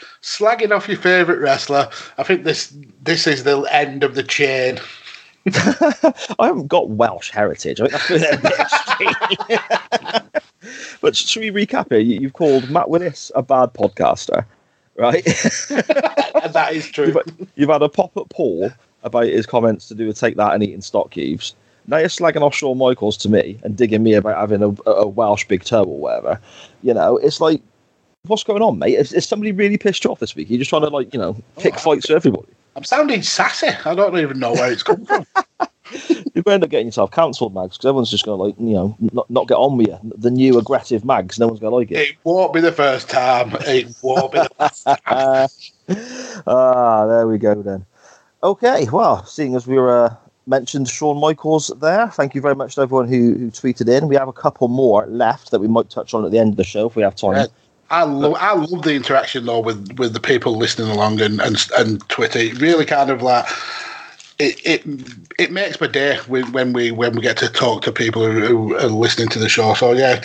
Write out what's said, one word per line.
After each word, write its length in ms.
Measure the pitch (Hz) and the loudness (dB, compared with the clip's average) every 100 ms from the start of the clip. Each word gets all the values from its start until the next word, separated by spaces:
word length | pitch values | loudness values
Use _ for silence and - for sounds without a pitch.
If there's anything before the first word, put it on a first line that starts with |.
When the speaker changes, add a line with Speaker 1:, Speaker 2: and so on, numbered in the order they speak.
| - - | -18 -18
Speaker 1:
slagging 540 | - - 214 233 208 202 | -12 -2 0 2 2 0
off 120 | 202 | -2
your 100 | 190 | -2
favourite 420 | 180 180 170 - | 2 4 4 2
wrestler. 500 | 139 135 - 143 - - - - | 0 0 0 0 0 -6 -12 -6
I 60 | |
think 200 | 139 185 | -2 0
this, 320 | 156 - - 143 139 _ | 0 -4 -8 -14 -20 _
this 260 | 131 165 165 | -2 0 0
is 160 | 135 | 0
the 180 | 131 143 143 | 0 0 0
end 320 | 147 139 135 | 0 0 -2
of 120 | 139 123 | -2 -2
the 80 | |
chain. 560 | - - 139 131 127 123 - - - - - _ 196 | -4 0 0 0 -2 -4 -10 -18 -20 -20 -20 _ -4
Speaker 2:
<laughs> 80 | 202 185 - 311 - 311 - - - | 0 0 2 0 2 0 0 -4 0
I 80 | 233 | 0
haven't 200 | 294 143 | 0 0
got 220 | 180 - | 0 0
Welsh 420 | 107 117 90 - | 0 0 0 -8
heritage. 500 | 107 101 67 73 65 | -2 -2 -2 -6 -2
I 60 | 113 | -2
think 340 | 147 - 170 | -2 0 2
that's 120 | 160 | 2
a 80 | 135 | 0
bit 180 | - - | 0 0
extreme. 1000 | - 247 240 262 196 - 220 196 - 226 - 220 - 240 - 226 - | 0 -2 0 -2 -2 -2 -2 -4 -2 -2 -2 -4 -2 -6 -4 -6 -6
<laughs> 60 | - - _ 202 - - - | -8 -10 _ -20 -18 -18 -4
But 160 | 156 - | -2 0
sh-, 80 | - | -2
should 140 | 226 | -4
we 240 | 220 202 202 | -4 -2 -2
recap 220 | 254 - | -2 0
here? 100 | 113 | 2
You, 220 | 113 113 | 2 0
you've 120 | 135 | -4
called 360 | - 160 135 127 | 0 2 2 2
Matt 200 | 160 - | 0 0
Willis 400 | 170 180 - - - | 0 -2 -6 -6 -4
a 60 | |
bad 300 | 131 131 123 | 2 2 2
podcaster, 720 | - 104 - 69 - - - 110 _ _ _ _ - | 0 -2 0 0 0 -2 -4 -4 _ _ _ _ -2
right? 280 | 120 165 - | 0 2 0
<laughs> 1160 | - 226 - - 285 - 277 302 - - 302 | 0 -2 -4 -4 -4 0 0 0 -2 -2 -2
Speaker 1:
And 100 | 160 | -2
that 200 | 156 - | -2 -2
is 140 | 160 - | -4 -6
true. 160 | - 139 | -2 0
Speaker 2:
You've, 400 | 160 165 160 185 - | 0 -4 -10 -12 -2
you've 140 | 143 | 0
had 120 | 147 | 2
a 60 | 151 | 2
pop 260 | - 185 202 | 0 -2 -6
at 100 | - | -10
Paul 400 | - 135 85 101 - _ _ | -4 -4 -2 -4 -6 _ _
about 220 | 113 120 117 | -4 0 2
his 200 | 95 107 | 0 0
comments 420 | 123 113 107 - | 0 2 0 -6
to 80 | 107 | -8
do 120 | 110 | -6
with 100 | 107 | -2
Take 160 | 120 110 | -2 2
That 180 | 104 | 2
and 80 | 98 | 2
eating 180 | 101 85 | 0 -4
stock 300 | - 104 - | -4 -2 -2
cubes. 440 | - 67 80 - - _ _ - | -4 -4 -4 -8 -14 _ _ -4
Now 100 | 151 | 0
you're 100 | 185 | 0
slagging 320 | - 170 156 | 0 0 2
off 120 | 143 - | 0 0
Shawn 220 | 143 127 | -2 0
Michaels 380 | 127 127 107 - | 2 2 -2 -2
to 120 | 104 | 2
me 280 | 107 - 107 | 2 0 -6
and 140 | 113 104 | -10 0
digging 260 | 117 107 | 0 2
me 100 | 113 | 4
about 240 | 104 104 80 | 4 2 -2
having 240 | 104 104 | -2 2
a, 80 | 104 101 - | 0 0 2
a, 20 | 98 | 2
a 40 | 104 | 2
Welsh 380 | 98 110 101 - | 2 2 0 0
big 160 | 95 | -2
toe 200 | - 113 | 2 2
or 160 | 92 71 | 2 -2
whatever. 400 | 67 58 57 107 - - - _ | -6 -4 -4 -6 -8 -20 -20 _
You 120 | 123 | 0
know, 240 | 110 82 123 | 2 2 4
it's 220 | - - | 2 2
like, 220 | 160 156 - _ _ _ _ _ 165 | 2 0 -2 _ _ _ _ _ -4
what's 180 | 214 | -2
going 180 | - 208 | 0 0
on, 160 | 226 98 | 2 2
mate? 160 | 95 - | 2 2
Is, 180 | 143 | 2
is 120 | - - | -2 -2
somebody 260 | 214 214 | -2 -2
really 240 | 190 202 208 | 0 0 0
pissed 260 | 202 185 | -2 0
you 80 | - | -2
off 80 | - | -4
this 160 | 107 - | -8 -8
week? 140 | 82 | -4
You're 100 | 120 | -2
just 100 | 135 | 0
trying 120 | 156 | 0
to, 60 | 151 | 0
like, 240 | 143 127 | -2 -4
you 60 | 127 | -4
know, 180 | 90 104 - - | -4 -6 -12 -6
pick 160 | 180 - | -4 -2
Speaker 1:
Oh, 40 | |
Speaker 2:
fights 300 | 165 147 - | 0 0 2
with 60 | 160 | 2
everybody. 300 | 151 95 - _ _ 139 | 2 0 -4 _ _ -16
Speaker 1:
I'm 80 | |
sounding 380 | - 269 302 220 | -2 0 2 0
sassy. 460 | 156 - 247 - 294 - 151 | -2 0 -2 0 -2 -2 -2
I 80 | 175 | 0
don't 220 | 202 175 | 2 2
even 220 | 147 131 | -2 -2
know 120 | 123 | -2
where 180 | - 123 | 0 0
it's 120 | 117 | 0
come 220 | - 381 226 | 0 -2 -2
from. 200 | 403 - | -4 -2
<laughs> 40 | 381 - - - _ - 285 - 220 185 | -6 -6 -6 -8 _ -18 -10 -4 -2 -2
Speaker 2:
You're 80 | - | -2
gonna 120 | 196 202 | 2 2
end 80 | |
up 60 | 156 | 2
getting 160 | 135 117 | 0 -2
yourself 240 | 113 98 | 0 0
cancelled, 420 | - 165 160 113 | 2 0 0 -4
Mags, 240 | 95 92 - | -4 -8 -2
'cause 80 | 131 | 0
everyone's 240 | 135 113 | 2 0
just 160 | 104 107 | -2 -2
gonna, 160 | 98 | -2
like, 140 | 101 101 | -2 -2
you 160 | 113 | 0
know, 240 | 101 98 110 110 | 0 0 -2 -2
not, 180 | 123 - | -2 -2
not 180 | 120 90 | -2 2
get 80 | 123 | 2
on 200 | 135 131 | 4 4
with 100 | 107 | 0
you. 100 | 85 110 104 | 0 -14 -4
The 140 | 120 | 0
new 260 | 127 131 120 | 4 6 4
aggressive 480 | 113 131 - 113 120 | 4 -2 -2 -2 0
Mags, 320 | 120 92 - | 0 -2 0
no 100 | 117 | 0
one's 120 | 110 | 0
gonna 160 | 110 123 | -2 0
like 160 | 117 | 0
it. 60 | 147 | -2
Speaker 1:
It 180 | 147 147 | -2 -2
won't 280 | 165 185 180 | 0 2 2
be 80 | 165 | 2
the 100 | 170 | 2
first 380 | 165 143 131 - | 2 2 0 -2
time. 420 | 135 127 123 120 - | 0 2 2 0 -4
It 320 | 143 131 120 - | 0 0 0 -6
won't 300 | 131 131 135 | -2 0 0
be 80 | 156 | 0
the 100 | 175 - | -2 0
first 260 | 151 - 139 139 - | -2 -2 -2 0 0
time. 440 | 131 135 131 131 | 0 2 2 2
Speaker 2:
<laughs> 40 | - - _ - 196 247 254 254 214 - | -2 -20 _ -8 -8 -8 -14 -14 -8 0
Ah, 580 | 127 127 127 120 110 107 | 4 4 4 4 4 4
there 220 | 117 113 | 4 2
we 100 | 107 | 2
go 240 | 107 104 | 2 0
then. 240 | 101 95 95 _ - - _ _ | -2 -8 -10 _ -20 -20 _ _
Okay, 460 | 175 196 240 262 120 | -2 2 2 2 0
well, 320 | 151 180 104 95 | 2 2 2 -2
seeing 300 | - 139 127 | -6 -4 -2
as 120 | 120 | 0
we 80 | 131 | 2
were, 280 | 127 120 117 | 4 6 4
uh, 80 | 113 _ _ - | 0 _ _ -2
mentioned 420 | 135 131 147 131 | -2 0 -4 -4
Shawn 300 | - 151 147 | -2 -2 0
Michaels 480 | 151 156 156 156 - 127 | 0 0 0 0 0 -2
there, 300 | 156 190 226 | 0 2 0
thank 240 | - 139 139 | -2 -4 -2
you 60 | |
very 140 | 143 139 | 0 -2
much 200 | 127 - | -2 -2
to 60 | |
everyone 260 | 131 131 123 | 0 2 2
who, 260 | 127 120 110 | 2 2 2
who 160 | 117 | -4
tweeted 360 | - 131 - 117 | -4 -4 -2 2
in. 180 | 175 156 | 2 4
We 80 | 139 | 0
have 120 | 135 | 0
a 60 | |
couple 340 | - 151 - 123 | -2 -2 0 0
more 360 | 123 131 104 - | 2 4 4 2
left 440 | 117 113 127 - | 0 0 0 -2
that 80 | 107 | -2
we 80 | 107 | 2
might 220 | 113 107 | 0 0
touch 240 | - - | -6 -6
on 120 | 113 90 | -4 0
at 60 | |
the 80 | 110 | 2
end 120 | 110 | 2
of 40 | 98 | 2
the 60 | |
show 240 | 92 104 117 | -2 -2 -4
if 80 | 113 | 0
we 80 | |
have 120 | 101 - | -2 -2
time. 200 | 101 90 | -2 0
Speaker 1:
Yeah. 100 | 117 - _ _ - | -2 -6 _ _ -4
I 140 | 165 | 0
lo-, 320 | 160 139 147 - | 0 0 0 0
I 180 | 190 196 | 0 0
love 280 | 156 175 | -2 -4
the 120 | 156 143 | -2 -2
interaction 500 | 120 135 - 131 120 | 0 0 0 -4 -4
though 140 | 117 | -2
with, 380 | 113 107 98 127 | -2 -6 -8 -6
with 140 | 120 | -4
the 60 | 110 | -2
people 380 | - 123 127 110 | 0 0 0 0
listening 320 | 117 - 110 | -2 -2 -4
along 320 | 104 107 107 | 0 0 2
and, 180 | 107 107 | 0 0
and, 160 | 117 104 - 120 | 0 -2 0 0
and 300 | 110 107 - | 2 -2 -6
Twitter. 300 | - 110 123 | -4 -2 0
It 200 | 117 123 | -2 0
really 260 | 156 165 147 | 2 2 2
kind 240 | 147 139 | 0 0
of, 120 | 127 | 0
like, 240 | 127 120 - - - - - - - - - - | 2 2 0 -6 -10 -12 -12 -16 -18 -20 -14 -4
it, 200 | 143 - - | -2 -2 -2
it, 180 | 147 160 139 127 117 - - | -2 -4 -12 -14 -20 -12 -4
it 140 | 165 | -4
makes 280 | 185 196 - | -2 -6 -4
my 80 | 143 | -4
day 300 | 135 143 127 123 | 0 0 -2 -2
when, 240 | 127 120 | -4 -2
when 200 | 131 127 | -2 -2
we, 180 | 120 117 | -2 -2
when 220 | 113 120 117 | 0 -2 0
we 60 | |
get 160 | 120 113 | -2 -2
to 120 | - | -2
talk 340 | - 123 113 | 0 0 0
to 80 | - | -4
people 340 | 113 113 113 110 | -2 -2 0 0
who, 160 | 110 107 | 2 2
who 300 | 117 110 - | 2 0 -2
are 100 | 127 | 0
listening 400 | 110 117 - 110 | 2 0 0 -2
to 100 | 113 | -2
the 100 | 110 | 0
show. 240 | - 110 107 | 2 2 2
So 160 | 123 | 4
yeah, 280 | 127 131 123 | 4 4 2